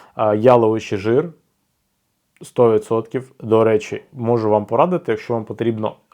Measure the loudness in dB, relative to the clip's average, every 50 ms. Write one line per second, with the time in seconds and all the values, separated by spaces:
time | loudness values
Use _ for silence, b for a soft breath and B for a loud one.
0 | B B B -2 0 0 0 2 4 4 6 6 4 2 0 -2 -4 -6 -6 -4
1 | -2 0 0 0 -2 -4 -8 _ _ _ _ _ _ _ _ _ _ _ _ _
2 | _ _ _ _ _ _ _ -20 -20 -6 0 2 2 4 4 2 0 -2 -4 -4
3 | -4 -6 -8 -10 -10 -12 _ -12 -4 0 2 2 4 4 2 0 -2 -4 -12 -12
4 | -14 _ -12 -6 -2 -2 -2 0 0 0 0 0 0 0 0 0 0 0 -2 -4
5 | -4 -4 -6 -6 -6 -6 -6 -6 -6 -8 -8 -4 -4 -4 -2 -4 -4 -8 -8 _
6 | _ _